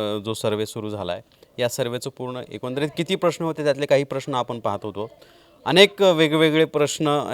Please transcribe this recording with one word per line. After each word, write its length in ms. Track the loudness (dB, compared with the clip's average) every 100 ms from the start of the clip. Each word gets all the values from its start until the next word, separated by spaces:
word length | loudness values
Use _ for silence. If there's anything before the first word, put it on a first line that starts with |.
| -2 -2 -4
जो 80 |
सर्व्हे 320 | -2 0 0 -2
सुरू 240 | -6 -8
झाला 240 | -6 -6
आहे, 80 | -6 -10 _ _ -4
या 100 | -4
सर्व्हेचं 400 | -2 -4 -4 -8
पूर्ण 320 | -10 -10 -10 -12
एकंदरीत 400 | -10 -8 -4 -4 -4
किती 180 | -4 0
प्रश्न 300 | 0 0 -4
होते, 180 | -2
त्यातले 220 | 0 0 2
काही 180 | 2
प्रश्न 320 | 2 -4 -4 -4
आपण 240 | -4 -4
पाहत 200 | -4 -4
होतो. 260 | -6 -8 -10 -12 -20 -20 _ _ 0
अनेक 360 | 6 6 6
वेगवेगळे 640 | 4 6 4 4 4 4 2
प्रश्न 680 | 2 0 0 0 0 0